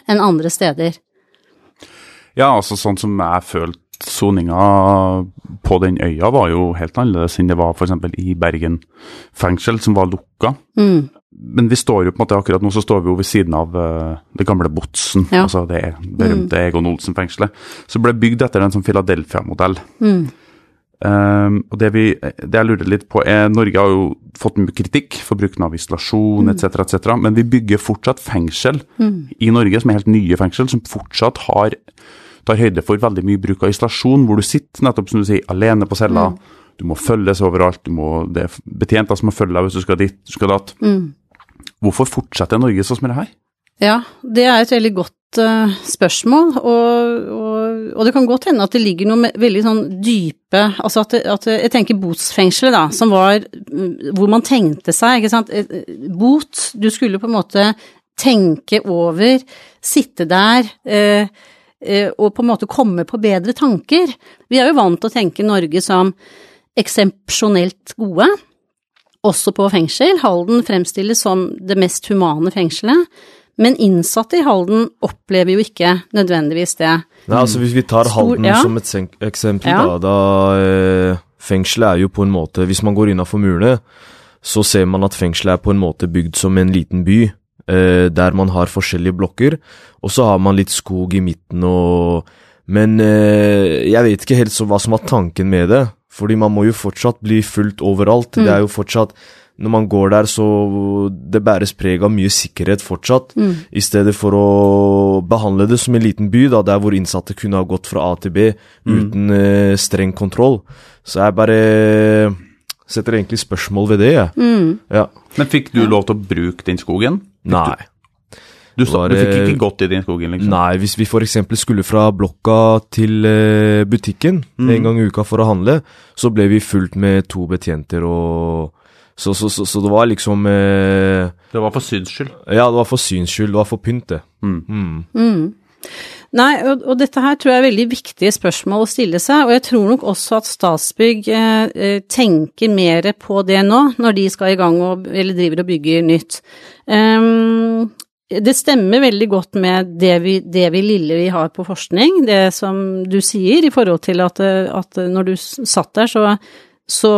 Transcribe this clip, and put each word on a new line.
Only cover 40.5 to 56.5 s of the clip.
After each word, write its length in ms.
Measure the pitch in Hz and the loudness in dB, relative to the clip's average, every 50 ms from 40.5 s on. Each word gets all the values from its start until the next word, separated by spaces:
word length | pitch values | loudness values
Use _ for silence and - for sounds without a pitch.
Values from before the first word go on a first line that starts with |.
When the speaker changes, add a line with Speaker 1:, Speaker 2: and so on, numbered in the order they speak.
| 98 98 98 - - _ | 0 0 -2 -8 -12 _
Speaker 1:
Mm. 320 | 226 214 202 190 180 151 139 _ _ _ _ _ - _ _ _ - - _ _ | -2 0 0 0 -2 -6 -10 _ _ _ _ _ -20 _ _ _ -20 -20 _ _
Speaker 2:
Hvorfor 240 | - 104 92 - 131 - | -2 -2 0 0 -2 -2
fortsetter 500 | - - - - - - 92 - - 113 | -2 -8 -8 -8 -6 -6 -4 -2 0 0
Norge 200 | 127 127 107 95 98 | 2 2 2 0 -2
sånn 140 | - 127 117 | -2 -4 -4
som 80 | 135 127 | -4 -4
det 80 | 120 | -4
her? 120 | 135 185 - - _ _ _ _ _ _ _ _ _ | -4 -6 -8 -12 _ _ _ _ _ _ _ _ _
Speaker 1:
Ja, 240 | 202 208 214 233 233 - - _ | 0 0 0 0 -2 -8 -18 _
det 220 | - 254 220 233 247 | -14 -4 0 2 2
er 180 | 254 254 226 | 4 4 4
et 80 | 233 233 | 2 2
veldig 240 | 262 233 220 226 202 | 0 0 0 0 -2
godt, 420 | 185 175 - _ _ _ _ - 226 | -2 -6 -8 _ _ _ _ -2 0
eh, 320 | 226 220 220 220 220 208 190 180 - | 0 2 2 2 0 0 -2 -4 -8
spørsmål, 720 | - - - 202 175 - - - 226 254 302 330 339 277 254 | -12 -2 0 0 0 0 0 0 2 4 4 4 4 2 0
og, 720 | - 240 233 233 233 233 240 240 240 233 240 233 - - | 0 0 2 2 2 2 2 2 0 -2 -2 -4 -6 -8
og, 640 | 208 220 220 220 220 220 220 226 226 226 220 220 - | -10 -8 -8 -6 -6 -4 -4 -6 -6 -8 -10 -10 -6
og 80 | - 220 | 0 0
det 80 | 226 262 | 2 2
kan 120 | 269 262 | 2 2
godt 200 | 233 240 262 - | 2 0 -2 0
hende 180 | 392 320 226 196 | 0 0 0 0
at 80 | 190 | 0
det 100 | - 247 | 0 0
ligger 240 | 220 208 180 165 196 208 | 0 0 -2 0 0 0
noe 80 | 220 | 2
me-, 160 | 233 233 233 - - | 2 2 0 0 0
veldig 260 | 220 240 196 196 214 | 0 0 2 2 0
sånn 380 | 226 220 220 202 190 190 185 | 0 0 0 -2 -4 -8 -6
dype, 760 | 196 226 240 208 175 160 - - _ _ - 190 208 214 196 - | -2 -2 0 0 -2 -4 -6 -10 _ _ 0 2 2 2 0 -2
altså 200 | - 214 - 220 | -6 -2 0 0
at 80 | 214 214 | -2 0
det, 140 | - 240 - | -2 -2 -2
at 160 | - 202 202 - | -2 -4 -2 -2
det, 160 | 226 220 220 | -2 -2 0
jeg 100 | - 233 | -2 0
tenker 280 | - 247 202 - 226 196 | 0 0 0 0 -2 -2
botsfengselet 720 | 196 175 170 - - - - - 190 185 175 - - 262 247 | -2 -6 -6 -6 -8 -6 -2 2 2 2 2 2 2 2 4
da, 160 | 202 160 156 | 4 2 0
som 200 | - - 226 226 | 0 0 2 2
var, 280 | 196 190 185 196 202 214 | 4 4 4 4 2 0
mm, 720 | 208 - - - 202 - - - 190 180 170 - - 143 196 | -2 -6 -16 -20 -16 -10 -8 -6 -6 -6 -6 -8 -10 -6 -2
hvor 120 | 190 196 202 | 0 2 4
man 140 | 214 233 | 2 2
tenkte 500 | 233 - 269 247 202 160 151 - - - | 2 2 0 2 2 0 0 -2 -4 -4
seg, 300 | 165 - - 233 254 240 214 | -2 0 2 2 2 2 0
ikke 60 | 214 | 0
sant, 200 | 220 233 220 - - | 0 -2 -2 -2 -6
eh, 100 | 208 202 - | -6 -6 -6
eh, 400 | - 185 - - 80 73 127 156 | -10 -12 -12 -14 -16 -14 -12 -12
bot, 640 | 180 170 208 247 277 302 285 - | -4 0 2 2 2 2 0 -4